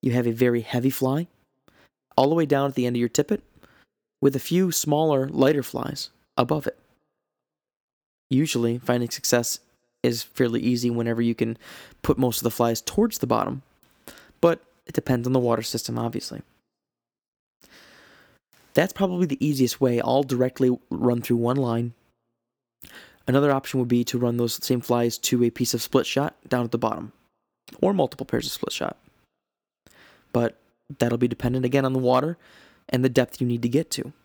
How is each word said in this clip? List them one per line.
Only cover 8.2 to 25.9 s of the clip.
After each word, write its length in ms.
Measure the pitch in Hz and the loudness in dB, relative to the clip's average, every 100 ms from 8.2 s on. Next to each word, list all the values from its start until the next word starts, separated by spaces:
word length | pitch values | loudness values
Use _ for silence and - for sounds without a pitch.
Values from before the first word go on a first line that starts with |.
| _ | _
Usually, 480 | 131 156 120 117 120 | 0 0 0 0 -2
finding 320 | - 123 120 | -2 -2 -2
success 500 | - - 123 117 - _ _ _ _ | -6 0 0 0 -8 _ _ _ _
is 200 | 123 117 | -2 -2
fairly 380 | - - 123 117 | -8 -2 0 0
easy 280 | 120 123 123 | 0 0 0
whenever 320 | 117 117 117 | -2 -2 0
you 140 | 117 113 | 0 0
can 220 | 117 117 - - - - | -4 -4 -14 -20 -20 -8
put 160 | - 135 | -2 2
most 200 | 127 113 | 2 0
of 60 | |
the 80 | 113 | -4
flies 300 | - 117 113 | 0 0 0
towards 360 | - - 226 - | -4 0 0 0
the 100 | 123 | 0
bottom, 340 | 113 95 135 _ _ _ _ - - - _ | 0 0 -6 _ _ _ _ -20 -20 -20 _
but 220 | 170 165 _ _ - | 2 2 _ _ -6
it 80 | |
depends 340 | - - 127 120 | -6 0 -2 2
on 60 | |
the 60 | 131 | 0
water 220 | 120 117 | 2 0
system, 380 | 113 117 - 117 | -2 -8 -6 -6
obviously. 420 | 117 - - - - _ _ _ _ _ _ _ _ _ _ _ _ - - - - - _ _ _ _ _ | -4 -6 -10 -14 -18 _ _ _ _ _ _ _ _ _ _ _ _ -20 -20 -20 -20 -20 _ _ _ _ _
That's 200 | - 185 | 0 0
probably 320 | - 196 180 175 | 0 -2 0 -2
the 200 | 139 156 | 0 -2
easiest 360 | 139 123 - | 2 0 2
way, 180 | 131 120 | 2 2
all 240 | - 131 | 2 0
directly 520 | 135 127 127 - 127 123 _ | 0 0 -2 2 0 0 _
run 320 | - 123 120 | -2 0 0
through 160 | - 120 | 0 0
one 200 | 117 135 | 0 0
line. 360 | 127 117 120 - _ _ _ _ _ _ _ _ - - - _ - | 0 -2 -4 -8 _ _ _ _ _ _ _ _ -20 -20 -20 _ 0
Another 240 | 131 143 | 2 4
option 280 | 135 - 135 | 0 -2 -4
would 100 | 120 | 0
be 140 | 120 120 | 0 0
to 120 | 123 | -2
run 200 | 120 120 | -2 0
those 260 | 120 - | -2 -4
same 180 | - 123 | -2 -2
flies 360 | - 120 120 - | 0 0 0 -2
to 240 | - 123 | -2 2
a 80 | 120 | 2
piece 220 | - 123 | 0 -4
of 80 | 120 | -2
split 240 | - | 0